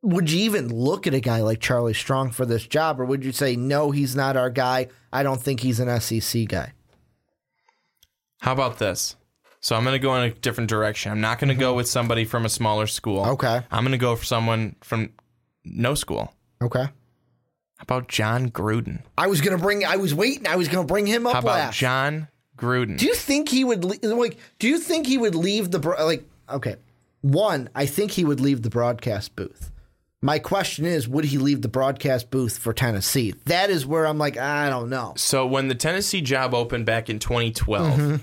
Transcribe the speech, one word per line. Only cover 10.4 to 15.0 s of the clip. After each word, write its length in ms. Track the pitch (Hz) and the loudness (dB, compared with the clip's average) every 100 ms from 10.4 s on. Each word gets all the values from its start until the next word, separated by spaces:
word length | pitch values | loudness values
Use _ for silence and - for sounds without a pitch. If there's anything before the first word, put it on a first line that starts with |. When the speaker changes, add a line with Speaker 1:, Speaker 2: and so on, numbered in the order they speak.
| 127 - 113 | -4 -2 0
Speaker 2:
direction. 440 | 110 107 107 101 | 2 0 -2 -4
I'm 80 | 107 | -2
not 180 | 110 117 | 0 2
gonna 160 | 143 | 2
go 140 | 127 131 | 2 2
Speaker 1:
Mm-hmm. 60 | 123 | 2
Speaker 2:
with 120 | 120 | 0
somebody 360 | 131 117 117 | 0 2 0
from 200 | 113 120 | 0 0
a 40 | 113 | -2
smaller 380 | - 113 107 107 | 0 0 2 0
school. 360 | - 113 98 | -4 -2 0
Speaker 1:
Okay. 380 | 101 135 127 117 120 | 0 0 0 0 -2
Speaker 2:
I'm 140 | 113 | -2
gonna 120 | 123 131 | 0 2
go 180 | 123 117 | 0 0
for 80 | |
someone 500 | - 120 113 113 110 - | -2 0 2 0 -2 -6
from 300 | - 113 | -6 -4